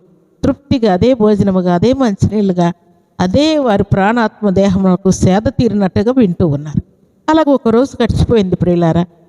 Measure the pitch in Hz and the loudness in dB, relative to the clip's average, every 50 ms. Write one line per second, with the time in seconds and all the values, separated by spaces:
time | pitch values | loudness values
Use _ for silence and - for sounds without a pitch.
0 | _ _ _ _ _ _ _ - - 277 277 - _ - 294 262 220 214 180 180 | _ _ _ _ _ _ _ -6 -4 -4 -4 -4 _ -4 -2 0 0 0 0 2
1 | 220 247 269 233 214 214 208 190 202 196 185 185 175 180 175 175 202 240 269 269 | 2 0 2 2 2 0 2 2 0 0 0 0 0 0 0 0 2 0 0 0
2 | 262 226 196 - - - 196 214 202 190 180 180 170 170 175 _ _ _ _ _ | 0 -2 0 -2 -2 -2 -2 0 -2 0 0 0 -2 -2 -2 _ _ _ _ _
3 | _ _ _ - 180 185 185 262 302 320 311 294 269 240 196 196 196 - - 202 | _ _ _ -4 -4 0 0 0 0 2 0 0 0 0 0 0 0 0 0 0
4 | 190 208 226 240 220 214 - - 208 202 180 196 196 202 180 196 190 185 180 175 | 0 0 0 0 -2 -4 -4 -4 -4 -2 0 2 0 0 0 0 0 0 0 0
5 | - 190 185 - - 185 180 214 220 277 - - 254 220 196 208 196 180 - 208 | 0 -2 0 2 2 0 0 0 -2 -4 -2 -2 -2 0 0 -2 -2 -2 -2 -2
6 | 202 233 262 269 226 180 170 - 190 160 143 139 151 151 143 - - _ _ _ | -2 0 0 2 0 0 0 -2 -2 -2 -2 -4 -8 -6 -6 -6 -6 _ _ _
7 | _ _ _ _ - - 311 320 311 285 277 240 - 226 220 233 277 - - - | _ _ _ _ -4 0 0 0 2 2 0 0 0 0 0 0 0 -2 -2 -4
8 | 233 208 - - - - 247 220 196 180 185 - 170 180 175 175 170 165 156 170 | -4 -2 0 -2 0 2 2 0 0 0 -2 -2 0 0 0 0 0 0 0 0
9 | 175 - _ _ _ | -2 -4 _ _ _